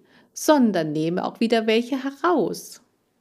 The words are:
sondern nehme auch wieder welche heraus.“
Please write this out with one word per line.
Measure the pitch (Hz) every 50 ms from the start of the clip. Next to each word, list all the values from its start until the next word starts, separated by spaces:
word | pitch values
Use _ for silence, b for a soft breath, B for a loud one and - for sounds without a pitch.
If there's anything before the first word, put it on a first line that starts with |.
| b b b b b b b
sondern | - - - 302 285 240 220 190 175 160 156 147
nehme | 156 156 165 175 185 -
auch | - - -
wieder | 233 220 233 226 220
welche | 220 220 226 233 233 285 262 262
heraus.“ | 269 269 - - 349 359 277 180 - 175 - - - - - _ _ _ _ _ _ _ _